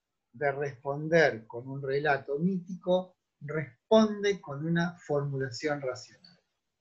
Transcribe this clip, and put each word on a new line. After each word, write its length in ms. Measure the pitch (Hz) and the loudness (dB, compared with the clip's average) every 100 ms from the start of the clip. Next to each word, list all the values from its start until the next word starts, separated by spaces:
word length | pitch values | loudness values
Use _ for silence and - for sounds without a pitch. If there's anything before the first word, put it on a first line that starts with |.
| _ _ _ | _ _ _
de 200 | 123 143 | -4 -2
responder 920 | 135 143 - 139 143 156 165 143 113 - | 0 -4 -6 -6 -4 2 6 6 2 -8
con 200 | 120 135 | -12 -10
un 140 | 135 | -8
relato 560 | 135 139 151 135 123 143 | -2 0 2 0 0 0
mítico, 760 | 175 190 175 185 185 185 185 _ _ _ | 0 0 -6 -8 0 0 0 _ _ _
responde 1000 | 143 156 151 - - 220 214 208 202 190 | -8 -6 -6 -8 4 6 6 2 -2 -2
con 240 | - 139 160 | -4 -6 0
una 300 | 170 170 175 | 0 0 -4
formulación 840 | - 147 143 135 131 113 151 143 | -4 -2 -2 -4 -6 -4 -4 -4
racional. 580 | 131 123 - - - _ _ _ _ _ | -4 -8 -10 -20 -20 _ _ _ _ _